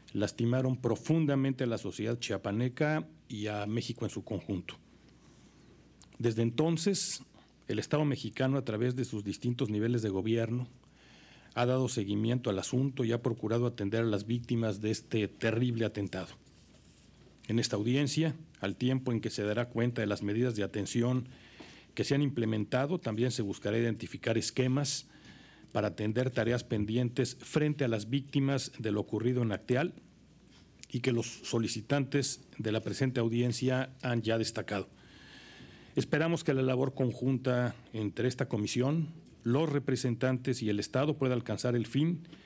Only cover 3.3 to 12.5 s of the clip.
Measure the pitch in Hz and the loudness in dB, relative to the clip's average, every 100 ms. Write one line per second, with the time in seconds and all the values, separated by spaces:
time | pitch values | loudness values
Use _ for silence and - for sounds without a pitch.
3.3 | 104 104 104 101 113 117 120 107 98 - | -6 -4 -4 -2 -2 -4 -4 -6 -6 -6
4.3 | 95 - 92 - - - - - - - | -6 -4 -6 -6 -14 -20 -20 -20 -20 -20
5.3 | - - - - - - - - - 117 | -20 -20 -20 -20 -20 -20 -20 -18 -2 0
6.3 | 113 117 120 160 165 202 185 - - - | 2 2 2 2 2 2 0 -2 -6 -12
7.3 | - - - - 107 - 147 151 131 107 | -20 -20 -14 -4 -4 0 2 2 0 -4
8.3 | - 131 139 - 107 123 127 120 107 101 | -2 0 0 -2 0 0 0 -4 -4 -6
9.3 | 98 123 120 120 104 117 120 104 95 107 | -4 -2 -2 -2 0 0 0 0 0 0
10.3 | 117 113 123 120 - - - - - - | 0 0 -2 -6 -12 -20 -20 -20 -20 -20
11.3 | - - 120 123 131 127 120 98 104 110 | -20 -8 -2 2 2 2 0 0 0 2
12.3 | 123 117 | 0 0